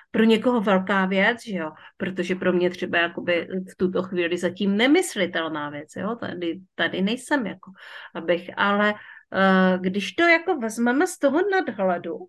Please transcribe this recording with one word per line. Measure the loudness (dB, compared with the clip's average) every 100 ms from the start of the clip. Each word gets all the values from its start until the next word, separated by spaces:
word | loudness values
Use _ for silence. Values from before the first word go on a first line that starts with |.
| -4
Pro | 2
někoho | 4 4 4 2
velká | 2 2 2 0 2
věc, | 2 2 0
že | -6 -6
jo? | -6 -10 -20 _
Protože | -6 -4 -4
pro | 0 2
mě | 2 2
třeba | 0 -2 0
jakoby | -2 -2 -2 -2 -2 -8 -8
v | -4
tuto | -2 -2
chvíli | -2 -2 -2 0
zatím | -2 -2 0 2
nemyslitelná | 4 4 2 -2 -2 -2 -4 -4 -6
věc, | -8 -12 -8
jo? | -6 -6
Tady, | -8 -6 -6 -6 -12
tady | -4 -2 0
nejsem, | -2 -2 -2 -2 -2
jako, | -8 -16 -20 -20 -18 -14
abych, | -8 -2 -2 -4 -2
ale, | 0 2 2 0 -10 -20 _
eh, | 2 4 6 4 2
když | 0 -2 -4
to | 2
jako | 4 4 2 -2
vezmeme | -4 -2 0 2 0
z | 2
toho | 2 2 2
nadhledu | 0 -2 -2 -2 0 -4 -10